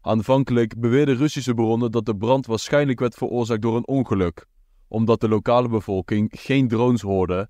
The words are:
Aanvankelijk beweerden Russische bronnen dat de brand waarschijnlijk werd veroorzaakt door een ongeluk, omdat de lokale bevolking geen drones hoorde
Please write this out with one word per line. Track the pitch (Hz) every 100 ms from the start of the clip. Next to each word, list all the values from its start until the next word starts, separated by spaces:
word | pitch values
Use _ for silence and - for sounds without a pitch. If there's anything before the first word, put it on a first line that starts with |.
Aanvankelijk | - 110 104 135 135 120 117 110
beweerden | 117 127 147 123
Russische | 151 143 123
bronnen | 117 113 113 120
dat | 113 107
de | 104
brand | 113 135 127
waarschijnlijk | 110 - 147 143 123
werd | 123
veroorzaakt | - 127 120 113 113
door | 113 113
een | -
ongeluk, | 135 120 101 87 - - _ _ _ _
omdat | 110 113 113
de | 110
lokale | 110 113 120 123
bevolking | 110 - 95 - 107 107
geen | - - 135 127
drones | 110 123 120
hoorde | 101 95 90 90